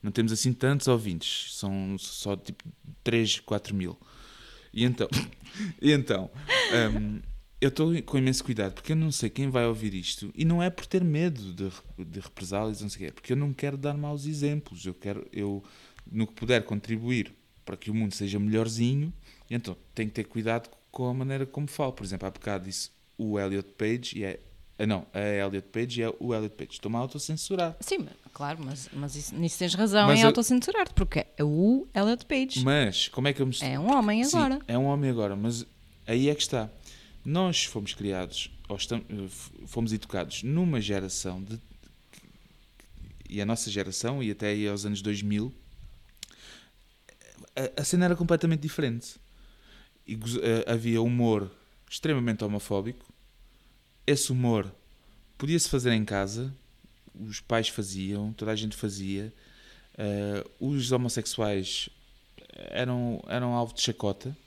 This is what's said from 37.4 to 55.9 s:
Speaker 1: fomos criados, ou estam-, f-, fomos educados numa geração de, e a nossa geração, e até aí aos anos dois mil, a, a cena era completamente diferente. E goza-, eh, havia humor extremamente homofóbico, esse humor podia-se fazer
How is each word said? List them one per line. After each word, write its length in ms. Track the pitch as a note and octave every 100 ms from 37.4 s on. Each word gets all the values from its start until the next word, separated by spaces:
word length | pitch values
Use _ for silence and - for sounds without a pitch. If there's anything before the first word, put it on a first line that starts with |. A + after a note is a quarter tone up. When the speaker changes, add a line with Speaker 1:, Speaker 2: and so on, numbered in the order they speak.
| F#3 D#3+ -
Speaker 1:
fomos 280 | A2+ G2+
criados, 560 | - G2+ F#2 F2+ - - - -
ou 60 | G2+
estam-, 280 | - A#2 - G#2 F#2+
f-, 260 | - - - -
fomos 240 | A#2+ A#2
educados 500 | G#2+ - G2 E2 -
numa 380 | A#2 D#3 F3+ C3
geração 600 | G2+ G2 F#2+ - F#2+ F#2
de, 160 | G2 A2+ - - - - _ - - - - - - - - - - - -
e 100 | G2+
a 60 | G2+
nossa 240 | A2+ -
geração, 500 | G2+ F#2 F#2 A#2 C#3
e 100 | A#2
até 160 | G2+ G#2
aí 180 | G#2 G#2
aos 180 | G2+
anos 160 | G#2 G#2
dois 220 | G2+ G2+
mil, 320 | G#2 G#2 A#2+ - - - - - - - - - - - - _ _ _ - _ - - - -
a, 240 | C3+ -
a 20 |
cena 220 | C#3+ F3+ F3+
era 100 | E3+
completamente 440 | E3+ E3 E3 D#3+
diferente. 560 | D3+ - C#3 A#2 - - - - - - - - - _ -
E 80 | A2
goza-, 240 | A2+ A#2
eh, 220 | G#2+ A2+ -
havia 340 | A#2 A#2 A2+
humor 500 | A#2 B2 A#2 A2 F#2+ - _ _ -
extremamente 540 | - D#3+ C#3 A#2+ G#2+
homofóbico, 680 | G#2+ G#2 - G2 G#2+ - - - - _ - _ _ _ _ _ -
esse 260 | C#3 -
humor 420 | B2+ B2 A2 F#2+ - - - - - - -
podia-se 300 | C#3+ E3 -
fazer 240 | C#3 B2